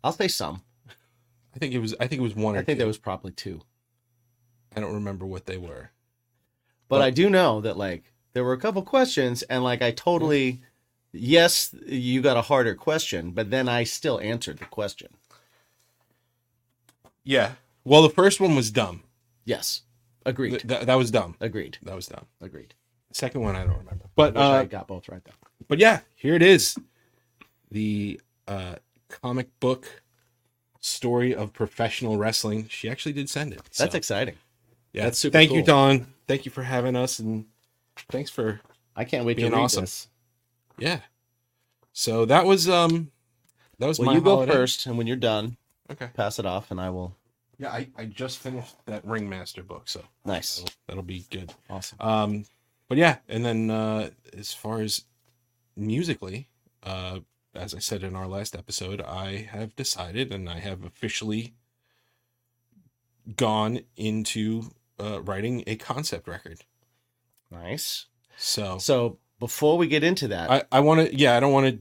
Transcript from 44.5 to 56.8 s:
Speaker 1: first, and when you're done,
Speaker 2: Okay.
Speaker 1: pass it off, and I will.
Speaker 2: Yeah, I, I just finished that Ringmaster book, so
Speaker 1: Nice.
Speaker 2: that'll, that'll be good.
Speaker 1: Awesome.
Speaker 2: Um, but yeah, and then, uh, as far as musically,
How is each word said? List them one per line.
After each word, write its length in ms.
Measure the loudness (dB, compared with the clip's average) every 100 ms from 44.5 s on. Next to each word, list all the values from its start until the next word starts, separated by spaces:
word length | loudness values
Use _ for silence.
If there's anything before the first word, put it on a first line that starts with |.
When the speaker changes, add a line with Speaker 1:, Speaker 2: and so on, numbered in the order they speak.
Speaker 1:
first, 320 | 4 2 -2 -4
and 120 | -4
when 80 | -2
you're 100 | 0
done, 400 | 0 0 -2 -10 _ _ _
Speaker 2:
Okay. 180 | -14 -12
Speaker 1:
pass 260 | -4 -4 -2
it 60 | -4
off, 260 | -6 -8
and 80 | -8
I 100 | -8
will. 260 | -8 -10 -14 _ _ _ _
Speaker 2:
Yeah, 120 | -10
I, 180 | -10 -12 -14
I 80 | -14
just 340 | -10 -10 -10
finished 360 | -10 -12 -14 -18 -14
that 200 | -12 -8
Ringmaster 580 | -6 -6 -10 -12 -16
book, 200 | -16 -16 -12
so 140 | -14 -14 _ -8
Speaker 1:
Nice. 320 | -6 -6 -8
Speaker 2:
that'll, 140 | -10 -14 -14
that'll 160 | -12
be 220 | -10 -12 -12
good. 240 | -14 -14 -20 _
Speaker 1:
Awesome. 280 | -14 -14 -6
Speaker 2:
Um, 440 | -2 0 0 -4 -8 _ _ _ _
but 100 | 2
yeah, 200 | 2 2 _
and 180 | -4 -2
then, 240 | -2 -2
uh, 400 | -2 -2 -4 -6 _ _ -16
as 180 | -14
far 280 | -12 -8 -6
as 220 | -4 -6 _ _ _ _ _ _ _ -10
musically, 720 | -4 -2 -2 -6 -8 -12 -14 _ _ _